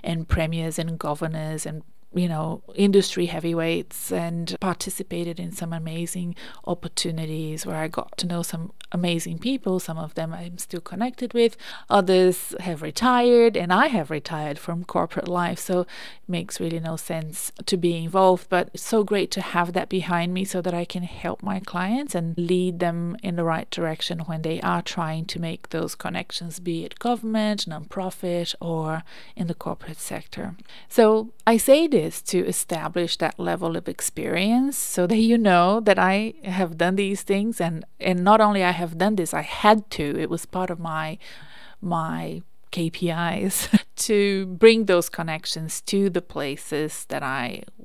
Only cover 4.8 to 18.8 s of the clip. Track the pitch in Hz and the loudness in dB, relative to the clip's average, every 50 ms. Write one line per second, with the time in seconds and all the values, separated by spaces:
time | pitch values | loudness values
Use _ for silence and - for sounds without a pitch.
4.8 | - 196 - - 190 - 180 170 170 170 165 170 175 170 165 - 175 165 165 165 | -6 -6 -6 -8 -8 -6 -6 -4 -4 -4 -6 -6 -8 -8 -8 -6 -6 -6 -6 -6
5.8 | 160 165 160 165 170 165 - 180 175 175 170 - - - - - - - - - | -6 -6 -4 -4 -6 -4 -4 -4 -6 -6 -6 -8 -12 -14 -16 -10 -6 -4 -4 -4
6.8 | - 165 - - - 165 160 160 160 156 156 160 160 156 156 156 180 - 165 156 | -6 -6 -6 -4 -4 -2 -4 -4 -4 -4 -4 -4 -4 -6 -6 -6 -6 -6 -4 -4
7.8 | 160 160 - - - - - - - 175 175 170 170 - - 160 165 - - - | -4 -4 -4 -6 -6 -6 -6 -6 -4 -2 -2 -2 -4 -4 -6 -8 -8 -10 -12 -14
8.8 | - - - 175 180 175 170 165 165 175 165 165 - 247 269 262 - 202 185 180 | -10 -6 -2 0 2 2 2 0 -2 -4 -6 -4 -2 -2 -2 0 0 0 -2 0
9.8 | - - 160 160 160 156 - - 160 160 165 175 170 175 175 175 - - - 170 | -2 -4 -6 -8 -8 -8 -6 -6 -6 -6 -6 -8 -10 -10 -10 -10 -10 -8 -8 -10
10.8 | - - 180 185 226 254 247 - 254 233 - 240 233 233 - - - - - - | -10 -8 -6 -4 -4 -4 -4 -6 -6 -2 2 4 4 4 2 -2 -10 -16 -16 -14
11.8 | - - 202 202 190 180 185 185 185 185 175 - - - - - 175 185 165 147 | 0 4 4 4 6 6 6 8 8 6 4 2 -4 -8 -10 -6 -6 -6 -4 -4
12.8 | 160 156 151 - 226 254 247 247 240 247 240 240 233 233 202 - 175 175 180 202 | -6 -6 -2 0 2 4 4 6 6 8 8 8 8 8 6 4 2 4 4 4
13.8 | 277 311 254 190 156 - 160 147 - - 165 151 151 151 147 147 - - 170 170 | 4 4 4 2 0 0 -2 -4 -4 -4 -6 -4 -4 -4 -6 -6 -6 -6 -6 -4
14.8 | 175 - - 180 170 160 - - - 175 175 175 175 170 175 - - - 185 180 | -6 -2 0 0 0 0 -2 -4 -4 -2 -2 0 0 -2 -2 -4 -2 0 0 0
15.8 | 175 - - - - - - - - - 180 170 170 - - - 185 165 165 165 | 0 -2 -6 -14 -16 -16 -16 -14 -8 -4 -4 -4 -4 -6 -6 -6 -4 -4 -4 -4
16.8 | 160 160 160 160 - - 170 160 156 156 160 - - - - - - - 196 180 | -4 -6 -6 -6 -6 -6 -6 -6 -6 -6 -8 -8 -10 -10 -10 -10 -2 -2 0 2
17.8 | 165 175 170 165 165 160 175 190 190 185 185 180 - - 185 175 175 - - - | 2 2 0 0 -2 0 4 6 6 6 6 4 2 0 0 0 0 0 -6 -10